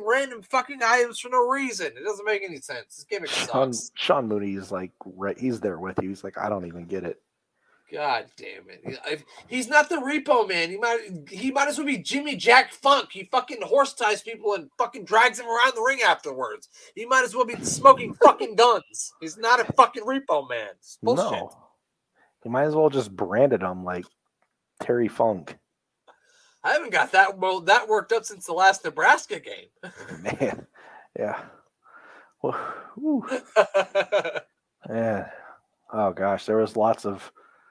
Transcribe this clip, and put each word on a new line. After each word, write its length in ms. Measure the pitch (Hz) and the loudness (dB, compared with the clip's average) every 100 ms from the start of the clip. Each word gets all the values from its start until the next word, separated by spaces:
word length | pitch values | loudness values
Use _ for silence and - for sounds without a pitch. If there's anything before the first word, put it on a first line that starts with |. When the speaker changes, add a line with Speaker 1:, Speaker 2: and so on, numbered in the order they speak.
Speaker 1:
random 380 | 208 262 269 233 | 0 0 0 -8
fucking 380 | 190 262 254 277 | -4 -4 -4 -2
items 360 | 233 247 240 - | 2 2 2 -2
for 100 | 247 | -2
no 180 | 254 240 | 2 2
reason. 400 | 277 262 190 156 120 | 0 -2 -4 -8 -6
It 80 | |
doesn't 220 | 185 202 208 | -8 -6 -4
make 160 | 202 | -4
any 140 | 190 143 | -4 -12
sense. 380 | - 190 - - | -12 -14 -14 -20
This 80 | - | -10
gimmick 220 | 196 156 | -8 -4
Speaker 2:
Sean, 420 | - - 131 135 | -4 -2 0 0
Speaker 1:
sucks. 200 | 117 - - | -2 -10 -8
Speaker 2:
Sean 320 | - 156 117 | 0 0 0
Mooney 280 | 104 101 98 | -4 -4 -8
is 160 | 95 | -8
like, 200 | 95 92 _ 95 | -8 -8 _ -20
right, 320 | 92 98 92 | -8 -6 -4
he's 220 | 127 110 | -4 -2
there 180 | 104 82 | -4 -4
with 200 | 92 - | -6 -4
you. 80 | 95 | -6
He's 140 | 98 | -8
like, 140 | 98 101 | -12 -8
"I 100 | 110 | -4
don't 160 | 101 87 | -4 -8
even 200 | 85 85 | -14 -10
get 180 | 95 | -8
it." 180 | 87 - _ _ _ _ _ _ _ | -8 -12 _ _ _ _ _ _ _
Speaker 1:
God 360 | - 147 117 - - | -6 -2 -2 -6 -18
damn 320 | 95 95 95 | -18 -18 -20
it! 120 | 92 - 131 143 | -18 -14 -12 -8
If 160 | 151 - - - | -10 -10 -20 -8
he's 200 | 254 214 | -6 2
not 220 | 302 294 | 4 4
the 60 | 330 | 0
repo 520 | 254 294 294 254 196 | -2 -4 2 2 4
man, 220 | 175 165 | 0 -2
he 80 | 196 | -2
might, 500 | 233 233 214 170 143 | -2 -2 -6 -14 -14
he 200 | 190 262 | -8 -4
might 160 | 277 285 | 0 -2
as 100 | 294 | -2
well 80 | 294 | -4
be 100 | 240 | -4
Jimmy 380 | - 277 294 220 | -4 -6 -6 -2
Jack 340 | 226 254 - | 4 6 4
Funk. 380 | - 269 277 - | -2 2 2 2
He 120 | 196 190 | -12 -4
fucking 320 | 262 254 247 | -4 -4 -10
horse 300 | 175 277 277 | 0 2 2
ties 280 | - 220 196 | 0 -2 -2
people 320 | 226 226 208 | -6 -6 -4
and 160 | 196 143 - | -4 -6 -4
fucking 260 | 233 226 175 | -4 -4 0
drags 340 | 214 247 - | 4 4 2
them 80 | 233 | -4
around 260 | 233 254 240 | 2 2 2
the 60 | |
ring 180 | 240 269 208 | -2 2 2
afterwards. 640 | 160 151 131 120 107 - - - - | 2 -2 -8 -8 -8 -16 -20 -20 -12
He 100 | 233 | 2
might 160 | 523 508 | 2 2
as 100 | 508 | 0
well 100 | - | -2
be 100 | - | -2
smoking 500 | - - 554 539 466 | -6 6 8 8 4
fucking 420 | - 427 - 233 196 | 6 8 8 -2 4
guns. 560 | 240 202 - - - - | 6 6 -2 -12 -12 -10
He's 180 | 160 196 | -14 -4
not 200 | 226 240 | 2 2
a 140 | - | 2
fucking 300 | - 233 247 | 4 4 4
repo 440 | 214 269 269 151 131 | -6 -6 -2 -2 -2
man. 200 | 117 104 - | -8 -8 -14
It's 220 | - - | -20 -6
bullshit. 300 | 226 208 - | 0 0 0
Speaker 2:
No. 200 | - - - _ _ _ _ _ _ _ _ | -4 -8 -16 _ _ _ _ _ _ _ _
He 60 | 113 | -4
might 160 | 123 151 | 0 2
as 100 | 151 | 4
well 140 | 156 | 2
just 220 | 135 107 | 2 -4
branded 480 | 95 92 107 139 110 | -4 -2 4 4 4
him 200 | 92 92 | -2 -6
like 220 | 90 90 90 _ _ _ _ _ _ - | -8 -8 -10 _ _ _ _ _ _ -14
Terry 280 | - 120 110 | -2 0 0
Funk. 480 | - 113 95 - - _ _ _ _ _ _ _ _ _ _ | 2 0 0 -8 -20 _ _ _ _ _ _ _ _ _ _
Speaker 1:
I 100 | - | -2
haven't 180 | 302 269 | 0 0
got 220 | 180 156 | -2 2
that, 260 | 185 196 190 | 4 4 4
well, 220 | 185 185 | -2 -2
that 260 | 170 233 220 | 4 4 6
worked 240 | 214 175 | 0 2
up 140 | 226 220 | -2 -2
since 200 | 196 180 | -14 -6
the 60 | |
last 300 | 170 190 196 | 4 4 4
Nebraska 560 | 160 151 196 311 - 202 | -4 0 4 4 0 -12
game. 300 | - - - _ | -12 -18 -18 _
<laughs> 400 | 180 - - 78 | -20 -18 -18 -10
Speaker 2:
Man, 460 | - - 127 - - _ - - - - | -8 -4 -4 -4 -12 _ -20 -20 -16 -8
yeah. 220 | 104 - - - _ _ _ - - - _ - | -6 -6 -12 -20 _ _ _ -20 -20 -20 _ -10
Well, 100 | - - - - - - | -8 -6 -10 -12 -16 -8
whew. 300 | 302 277 - 254 - 220 | -2 -2 -2 -8 -2 2
Speaker 1:
<laughs> 1300 | - 196 185 196 185 202 165 160 - _ _ _ - | 2 2 0 -2 0 0 -2 -8 -12 _ _ _ -8
Speaker 2:
Man. 360 | 113 113 101 95 - - - _ _ _ | -4 -2 -4 -6 -16 -20 -20 _ _ _
Oh, 200 | 110 101 | -2 -2
gosh, 340 | 87 98 98 - | 0 -2 -2 0
there 120 | 110 | 0
was 180 | 104 113 | 0 0
lots 300 | 110 113 101 | 0 0 -4
of 260 | 98 - _ _ _ _ | -10 -14 _ _ _ _